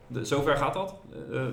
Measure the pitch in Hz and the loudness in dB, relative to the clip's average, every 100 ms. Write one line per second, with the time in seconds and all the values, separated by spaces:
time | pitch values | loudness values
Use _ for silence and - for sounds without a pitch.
0 | - 123 107 143 147 - - 185 190 - | -10 -6 0 2 4 4 2 0 -4 -6
1 | - - - 127 127 | -14 -12 -6 -2 -2